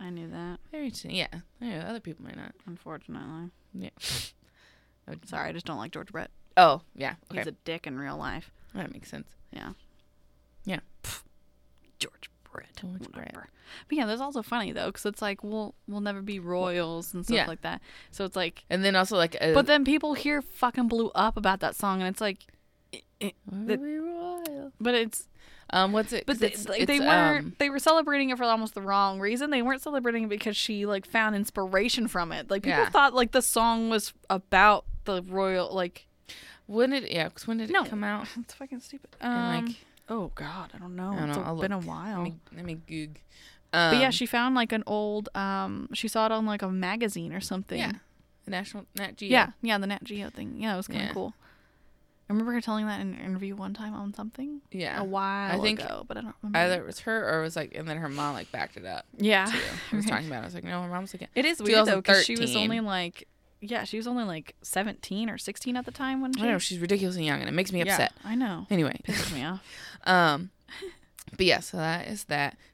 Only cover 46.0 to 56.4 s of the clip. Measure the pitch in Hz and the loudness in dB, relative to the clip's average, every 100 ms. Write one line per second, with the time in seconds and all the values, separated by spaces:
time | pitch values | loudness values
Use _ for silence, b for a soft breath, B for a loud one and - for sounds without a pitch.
46 | 220 220 220 220 220 208 190 190 185 220 | -2 2 2 2 0 0 -2 -2 -2 0
47 | 226 180 165 170 - 190 196 220 - 208 | -2 -2 -6 -6 -4 -6 -4 -4 -4 -4
48 | _ _ _ _ - 185 202 208 - - | _ _ _ _ -8 -6 -6 -12 -12 -8
49 | 196 - 202 254 208 - 233 208 196 202 | -8 -8 4 6 6 0 0 0 0 -4
50 | - 208 202 - 196 - 220 185 190 - | -6 -10 -10 -10 -12 -6 -4 -4 -4 -6
51 | - - 185 - b b b b b b | -4 -4 -6 -10 b b b b b b
52 | _ _ _ 208 226 240 226 214 214 202 | _ _ _ -2 0 0 0 -2 -2 -4
53 | 196 - - 185 196 196 190 208 214 208 | -6 -6 -6 -6 -6 -8 -8 -8 -8 -8
54 | 202 202 214 - 277 294 - 185 160 76 | -8 -8 -10 -8 -8 -10 -10 -6 -4 -4
55 | 196 196 196 196 196 185 208 214 - 52 | -4 -2 -2 -2 -2 0 0 0 -4 -8
56 | - - 226 - | -10 -10 -10 -10